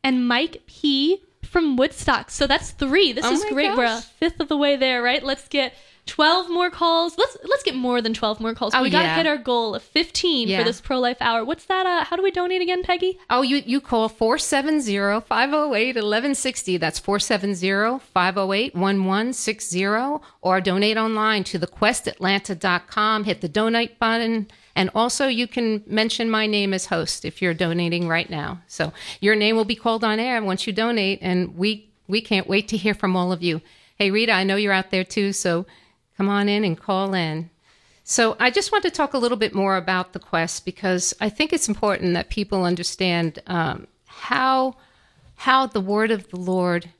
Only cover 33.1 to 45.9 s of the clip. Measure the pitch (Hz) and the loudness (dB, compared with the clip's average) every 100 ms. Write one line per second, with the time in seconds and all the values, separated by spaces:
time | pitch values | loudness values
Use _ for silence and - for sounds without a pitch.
33.1 | 185 180 180 175 160 - - _ _ 202 | 0 0 -2 -2 -4 -8 -20 _ _ 0
34.1 | 208 233 190 190 196 208 190 190 190 185 | 2 2 2 2 2 2 0 0 -2 -2
35.1 | - 202 196 180 170 185 - _ _ _ | 0 0 0 0 0 -4 -16 _ _ _
36.1 | - 202 202 202 208 208 160 - 190 196 | -4 0 2 2 2 0 -2 -2 -2 0
37.1 | 190 160 156 165 _ _ _ _ _ - | -2 -2 -4 -8 _ _ _ _ _ -4
38.1 | - 226 - 247 320 - 415 381 - 277 | 2 2 4 2 2 0 0 0 -2 -2
39.1 | 269 240 233 220 202 196 190 175 185 185 | 0 0 0 -2 0 0 0 0 -2 -4
40.1 | 180 - 170 170 - - - 190 180 - | -12 -4 -2 -2 -4 -10 -6 -2 0 -2
41.1 | - 214 208 - 339 - 208 208 196 180 | -2 -4 -2 -2 0 -2 0 0 0 0
42.1 | 175 - - 202 196 175 175 175 - 185 | -2 -2 -6 -2 -2 0 -2 -4 -2 0
43.1 | 170 165 - - 175 165 - - _ _ | 0 -2 -6 -6 -4 -2 -4 -12 _ _
44.1 | - - 269 262 262 262 - _ _ _ | -16 -4 0 2 2 0 -4 _ _ _
45.1 | _ - - - 262 262 214 190 | _ -20 -6 2 2 2 -2 0